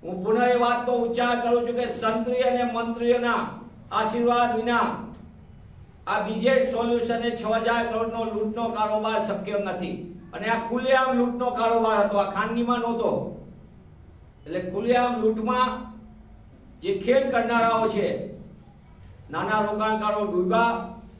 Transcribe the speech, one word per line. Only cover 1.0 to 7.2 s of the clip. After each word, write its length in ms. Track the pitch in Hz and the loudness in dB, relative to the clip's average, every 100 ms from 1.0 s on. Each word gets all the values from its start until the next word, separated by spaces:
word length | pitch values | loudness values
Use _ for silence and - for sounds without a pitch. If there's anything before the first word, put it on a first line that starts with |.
| 233 233 240 240 | 0 0 0 0
કરું 280 | 240 240 240 | 2 2 2
છું 80 | 240 | -2
કે 100 | 233 | -4
સંત્રી 540 | - 226 226 233 247 | -2 -2 -2 -2 0
અને 220 | 254 247 247 | 2 2 0
મંત્રીઓના 880 | 226 226 233 233 240 240 233 - - - - - | -2 -4 -2 2 2 2 -2 -4 -10 -16 -20 -6
આશીર્વાદ 640 | 208 220 240 240 240 240 226 | -2 0 0 2 4 2 0
વિના 480 | 233 233 - - - - - - - - - - - - - | 0 0 0 -4 -12 -14 -18 -20 -20 -20 -20 -20 -20 -16 -4
આ 140 | 214 | -4
બી 140 | 196 | -2
જે 200 | 196 240 | 0 4
ડી 120 | 262 - | 4 4
સોલ્યુશને 640 | 220 233 240 - 233 | 0 0 0 0 0